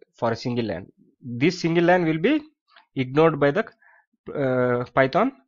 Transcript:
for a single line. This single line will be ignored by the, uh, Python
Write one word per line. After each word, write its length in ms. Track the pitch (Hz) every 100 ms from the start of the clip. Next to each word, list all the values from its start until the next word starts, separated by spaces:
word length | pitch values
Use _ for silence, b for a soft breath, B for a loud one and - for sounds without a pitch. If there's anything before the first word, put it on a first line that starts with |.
| _
for 180 | - 117
a 40 | 113
single 300 | 127 120 110
line. 220 | 87 - _ _ _
This 380 | 123 117 156 180
single 240 | 170 170
line 220 | 170 180 165
will 140 | 156
be 200 | 208 302 - _ _ b b 139
ignored 440 | 127 143 165 147
by 120 | 143
the, 140 | 160 - _ b b b _ -
uh, 520 | - 131 127 123 123 123
Python 400 | 143 135 170 254 -